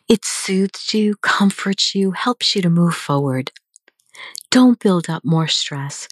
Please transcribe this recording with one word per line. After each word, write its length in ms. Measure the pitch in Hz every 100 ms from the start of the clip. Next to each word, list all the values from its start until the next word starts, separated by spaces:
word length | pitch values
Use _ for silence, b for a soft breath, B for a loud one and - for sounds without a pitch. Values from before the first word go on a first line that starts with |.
| -
It 160 | 226
soothes 680 | - - - 190 196 - -
you, 220 | 214 208 208
comforts 760 | - - 196 - 196 196 - 196
you, 160 | 190
helps 440 | 180 - 247 - 208
you 60 |
to 80 | 175
move 260 | 170 170 160
forward. 560 | - 143 143 131 135 - _ _ _ _ _ B B B -
Don't 280 | 254 254 233
build 300 | 208 180 165
up 160 | 160 165
more 220 | 160 160
stress 600 | - - 143 139 - -